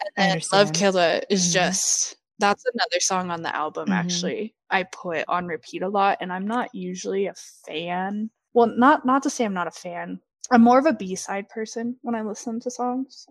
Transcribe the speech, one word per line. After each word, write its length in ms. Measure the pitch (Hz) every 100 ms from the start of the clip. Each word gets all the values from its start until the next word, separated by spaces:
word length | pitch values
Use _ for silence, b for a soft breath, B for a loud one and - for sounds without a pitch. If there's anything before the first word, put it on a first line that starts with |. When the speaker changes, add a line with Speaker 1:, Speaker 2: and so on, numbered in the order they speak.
Speaker 1:
I 80 | - -
Speaker 2:
then 120 | 185 180 -
Love 220 | 190 202
Speaker 1:
understand. 20 |
Speaker 2:
Killa 460 | 160 196 190 170 - -
is 140 | 196
Speaker 1:
Mm-hmm. 80 | 175
Speaker 2:
just, 640 | 180 175 190 - - - - _ -
that's 260 | 202 202 -
another 260 | 233 180 175
song 300 | - 190 185
on 120 | 170
the 120 | 160
album, 340 | - 151 156 165
Speaker 1:
Mm-hmm. 40 | 190
Speaker 2:
actually, 560 | 175 175 180 107 220 - _
I 140 | 190
put 420 | 185 - 180 160 -
on 180 | 175 175
repeat 360 | 160 - 170
a 60 | 185
lot, 260 | 202 196 -
and 100 | 185
I'm 140 | 185 196
not 280 | 240 220
usually 520 | 196 180 185 196 190 196
a 80 | - - - -
fan. 640 | 156 170 180 190 208 220 - _
Well, 140 | 240 233
not, 300 | - - 202
not 180 | 247 269
to 60 | 285
say 140 | -
I'm 80 | 226
not 120 | 190 170
a 40 |
fan. 480 | - 180 175 175 185 - _ -
I'm 120 | 240
more 160 | 233 254
of 60 | 302
a 60 |
B-side 560 | 220 185 190 - 196 208
person 480 | 233 220 226 233 247
when 120 | 240
I 80 | 233
listen 380 | 220 220 - 233
to 100 | 247
songs 560 | - 247 254 269 - -